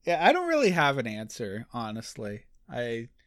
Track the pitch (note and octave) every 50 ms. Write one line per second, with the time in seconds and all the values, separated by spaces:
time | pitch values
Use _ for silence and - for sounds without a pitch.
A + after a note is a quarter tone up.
0 | _ - E3+ D#3 E3 F#3+ D4+ F4+ F4+ E4+ E4 D4+ C#4 G#3 F#3 E3+ D3+ C#3 C#3 C#3
1 | B2 A#2 A2 G#2+ A2+ A2 - - A#2+ G2+ F#2+ G#2 B2 - - A#2 A#2 A2 G#2+ A2+
2 | A2+ - - - A2 G#2 G#2 G#2 - _ _ _ _ - - A#2 A#2+ A#2+ A#2 A#2
3 | A#2 A#2+ _ _ _